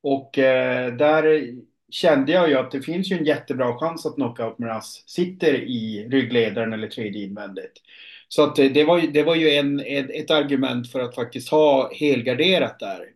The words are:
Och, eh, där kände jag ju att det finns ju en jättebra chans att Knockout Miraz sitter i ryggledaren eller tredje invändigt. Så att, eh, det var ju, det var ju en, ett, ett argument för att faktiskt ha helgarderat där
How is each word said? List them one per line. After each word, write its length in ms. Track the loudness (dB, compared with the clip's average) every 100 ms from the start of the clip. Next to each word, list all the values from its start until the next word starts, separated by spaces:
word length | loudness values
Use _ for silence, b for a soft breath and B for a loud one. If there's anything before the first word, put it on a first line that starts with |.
Och, 360 | 0 -2 -2 2
eh, 560 | 4 4 2 -2 -4
där 600 | 2 4 4 4 2 0 -14 -20 _ _
kände 420 | 0 4 4 4
jag 160 | 4 4
ju 80 | 2
att 140 | 0
det 120 | -6
finns 300 | -6 -4 -2
ju 40 | 0
en 80 |
jättebra 540 | 0 0 -2 -2 -2 -2
chans 280 | -6 -6 -8
att 80 |
Knockout 440 | -4 -6 -4 -8 -6
Miraz 460 | -8 -8 -10 -20 _
sitter 480 | -4 -4 0 0
i 540 | 0 -2 -6 -6 -8 -2
ryggledaren 640 | -2 2 2 0 -2 -4
eller 160 | -6 -8
tredje 360 | -8 -8 -8
invändigt. 580 | -10 -12 -12 -14 -16 _ B B B B B
Så 80 | 0
att, 160 | 2 4
eh, 140 | 4
det 120 | 4
var 140 | 4 4
ju, 120 | 2
det 120 | 2
var 120 | 2
ju 160 | 2 2
en, 300 | 2 0 -2
ett, 300 | -4 -6 -6
ett 200 | -10 0
argument 600 | 0 2 0 -2 -4 -6
för 80 | -6
att 140 | -6
faktiskt 340 | -6 -8 -8 0
ha 420 | 4 6 4 0
helgarderat 840 | -2 0 0 0 0 2 2 0 -6
där 220 | -12 -12 -14